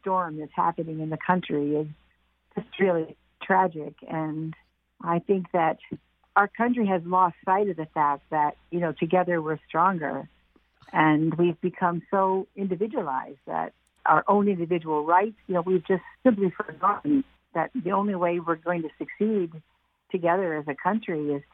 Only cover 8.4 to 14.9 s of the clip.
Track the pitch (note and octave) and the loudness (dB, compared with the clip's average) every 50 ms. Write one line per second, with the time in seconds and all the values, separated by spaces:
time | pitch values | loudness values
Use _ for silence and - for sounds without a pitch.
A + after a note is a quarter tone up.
8.4 | D3 D3 - _ _ - E3+ F3 F3 D#3+ C#3 - E3+ D#3+ F#3 F#3 F3+ F3 F3 E3 | 0 0 -2 _ _ -6 -4 -2 -2 -2 -2 -2 -2 2 2 2 2 2 0 -2
9.4 | D#3 D#3 D#3 D#3 _ _ - D#3+ E3+ F#3+ F#3+ E3 D3+ D3 D#3 C3+ C#3+ - _ _ | -2 -4 -6 -6 _ _ 0 2 2 2 2 0 -4 -4 -6 -6 -8 -12 _ _
10.4 | _ _ _ _ _ _ _ _ - - - E3 D#3 D#3 D#3 D3+ D#3+ D#3+ D#3 D#3+ | _ _ _ _ _ _ _ _ -18 -4 2 4 4 6 6 4 4 2 2 2
11.4 | F3 F3 D#3+ - - F3+ - - F#3+ F3 E3+ E3+ - - G3+ G3 F#3+ F#3+ F#3+ F#3+ | 2 2 2 0 -4 -4 -2 0 -2 0 0 -2 -4 -2 0 2 2 2 0 -2
12.4 | F#3 _ - G3+ G3 F#3+ F#3 E3+ G#3+ A3 C4 C4 F3+ C#3+ C3 C3 - C#3+ C#3+ _ | -4 _ -8 -6 -4 -4 -2 -4 -4 -4 -4 -6 -4 -4 -4 -6 -6 -8 -16 _
13.4 | - - - - - - _ _ _ _ _ _ - D#3+ D#3 D#3 - - G3+ G3+ | -12 -6 -4 -4 -4 -4 _ _ _ _ _ _ 2 4 4 4 6 4 4 4
14.4 | G3+ G#3 G3 E3+ E3+ D#3+ F3+ E3+ D#3+ D#3+ | 4 2 0 0 0 -2 -2 -2 0 -2